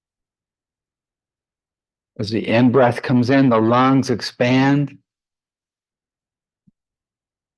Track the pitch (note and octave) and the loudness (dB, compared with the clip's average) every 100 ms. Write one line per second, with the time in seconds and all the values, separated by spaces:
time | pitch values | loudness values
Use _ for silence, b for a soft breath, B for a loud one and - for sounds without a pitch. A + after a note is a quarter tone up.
0 | _ _ _ _ _ _ _ _ _ _ | _ _ _ _ _ _ _ _ _ _
1 | _ _ _ _ _ _ _ _ _ _ | _ _ _ _ _ _ _ _ _ _
2 | _ - F#2+ A2 - A2 B2 B2 B2 A#2 | _ -12 -6 -6 -2 0 2 4 2 0
3 | - B2+ A#2 C#3 C3+ A2+ A2 A#2+ B2+ C3+ | -2 -2 0 2 2 2 0 2 2 0
4 | B2+ G#2+ - - B2 B2+ C3+ C#3+ C#3 - | 0 -4 -6 -4 -2 0 0 0 -4 -8
5 | _ _ _ _ _ _ _ _ _ _ | _ _ _ _ _ _ _ _ _ _
6 | _ _ _ _ _ _ _ _ _ _ | _ _ _ _ _ _ _ _ _ _
7 | _ _ _ _ _ | _ _ _ _ _